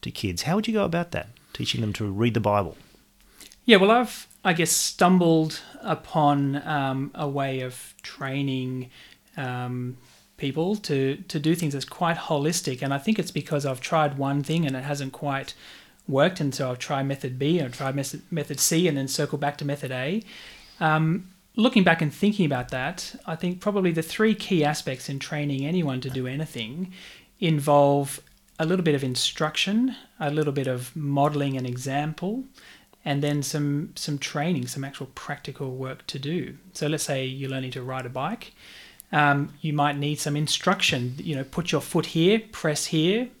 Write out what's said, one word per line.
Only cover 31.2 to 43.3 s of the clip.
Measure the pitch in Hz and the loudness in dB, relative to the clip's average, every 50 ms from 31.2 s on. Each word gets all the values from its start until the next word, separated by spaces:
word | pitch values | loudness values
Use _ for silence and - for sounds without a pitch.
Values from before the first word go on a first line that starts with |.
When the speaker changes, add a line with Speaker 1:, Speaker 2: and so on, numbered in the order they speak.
| 139 151 147 147 143 139 135 | 4 4 4 2 0 0 -2
Speaker 2:
and | 131 127 | -2 -4
example, | 127 123 123 127 139 135 143 147 156 156 - - 185 220 262 262 - _ - - - - - _ _ _ _ _ | -4 -6 -6 -4 -2 -2 -2 -2 -2 -4 -4 -4 -4 -4 -4 -8 -10 _ -20 -20 -20 -20 -20 _ _ _ _ _
and | - 143 143 | -2 -2 0
then | 143 147 147 147 | 0 0 0 0
some, | 139 - - 151 147 143 143 143 160 - - | -2 -2 -2 -2 0 0 0 -2 -2 -6 -8
some | - - - 147 143 | -10 -6 -4 -4 -4
training, | - - - 151 143 170 180 143 123 120 | -6 -6 -4 -2 0 0 0 0 -2 -4
some | - 143 135 | -6 -8 -8
actual | 139 139 - 139 127 - | -8 -8 -10 -12 -12 -12
practical | - - - 147 139 - - 135 - 143 131 | -16 -10 -10 -10 -10 -10 -14 -10 -8 -8 -8
work | 127 127 131 131 131 - - - | -6 -6 -8 -8 -8 -12 -12 -10
to | - 143 | -10 -8
do. | 135 139 165 180 135 135 131 - _ - - | -4 -4 -2 -2 -4 -6 -10 -14 _ -18 -8
So | - 156 147 | -4 -2 -2
let's | 156 151 - | 0 -2 -2
say | - 143 135 131 | -2 -2 -2 -2
you're | 131 131 135 135 131 | -4 -6 -6 -6 -6
learning | 135 135 131 127 | -4 -6 -6 -6
to | 123 131 | -8 -8
ride | 123 131 131 131 127 | -8 -8 -8 -8 -8
a | 127 | -8
bike. | 127 131 135 160 220 247 - - _ _ - - - - - - - _ - _ - | -6 -4 -4 -4 -4 -6 -10 -18 _ _ -20 -20 -20 -20 -20 -20 -20 _ -12 _ 2
Um, | 151 147 143 143 143 143 151 - - | 4 6 6 6 4 2 -4 -6 -6
you | - 160 147 | -4 -2 0
might | 151 147 147 143 143 | 2 2 2 2 0
need | 143 147 151 147 | -2 -2 -2 -2
some | - 156 147 | -2 -2 0
instruction, | 147 151 147 - - - 185 190 190 - - - 135 120 123 127 143 | 0 0 0 0 0 2 2 2 2 2 0 0 0 -2 -4 -4 -6
you | - 180 151 | -6 -4 -4
know, | 131 135 | -4 -4
put | - - - 165 - | -4 -4 -4 -2 0
your | - 151 | 0 0
foot | - - - 175 156 - | -2 0 0 0 0 0
here, | - 165 160 180 214 226 220 - | 2 4 6 6 6 4 2 -4
press | - - - 165 151 - - - | -16 -4 -2 -2 0 0 -4 0
here | - 160 156 175 196 220 254 240 | 0 2 4 4 2 2 -2 -4